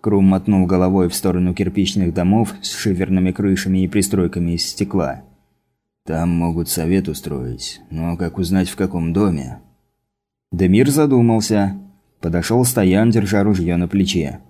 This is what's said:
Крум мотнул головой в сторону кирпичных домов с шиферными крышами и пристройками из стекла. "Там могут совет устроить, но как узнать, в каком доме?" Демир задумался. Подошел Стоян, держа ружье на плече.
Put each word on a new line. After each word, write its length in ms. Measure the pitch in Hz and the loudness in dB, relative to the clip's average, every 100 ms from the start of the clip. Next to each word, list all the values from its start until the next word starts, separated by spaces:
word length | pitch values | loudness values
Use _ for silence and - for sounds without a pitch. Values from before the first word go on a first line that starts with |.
Крум 240 | 110 101 | 2 4
мотнул 400 | 95 95 92 98 92 | 4 4 2 2 2
головой 420 | 92 92 95 87 | 2 2 2 0
в 60 | |
сторону 400 | - 95 90 90 | -2 -2 0 0
кирпичных 600 | 87 92 92 95 104 87 | 0 -2 0 -2 0 -2
домов 400 | 80 90 107 110 - | 0 2 2 0 -4
с 80 | - | -12
шиферными 640 | - 110 90 92 95 92 | -6 -4 -2 0 0 0
крышами 520 | 90 101 95 95 92 | 0 0 0 0 0
и 40 | 92 | 0
пристройками 640 | 104 95 98 87 87 85 | 0 0 0 0 -2 -4
из 140 | 85 - | -2 -6
стекла. 560 | - 98 98 76 67 - _ _ _ _ _ _ _ - | -4 -4 -2 -4 -6 -14 _ _ _ _ _ _ _ -8
"Там 240 | 80 85 | -4 0
могут 400 | 85 85 82 82 | 0 -2 -2 -4
совет 380 | - 82 95 82 | -4 0 0 0
устроить, 720 | 73 - 71 62 60 - - - | -6 -8 -8 -8 -10 -12 -16 -12
но 260 | 80 82 85 | -8 -6 -4
как 220 | 87 - | -6 -4
узнать, 320 | 87 95 90 | 0 0 0
в 60 | - | -2
каком 360 | 92 90 82 | -4 -2 -2
доме?" 460 | 85 104 80 65 62 _ _ _ _ _ _ _ _ _ | 0 0 0 -6 -14 _ _ _ _ _ _ _ _ _
Демир 380 | 87 92 98 131 | 0 4 4 4
задумался. 880 | 143 147 131 117 113 107 107 98 98 - _ _ _ | 4 4 4 4 2 0 0 0 -4 -14 _ _ _
Подошел 440 | 85 85 85 117 | -4 -4 0 0
Стоян, 460 | 127 123 95 95 113 | 2 2 4 4 4
держа 320 | 113 101 101 | 2 2 0
ружье 340 | 101 98 85 87 | 2 0 0 0
на 100 | 87 | 0
плече. 540 | 98 95 92 73 - _ | 0 0 0 -4 -8 _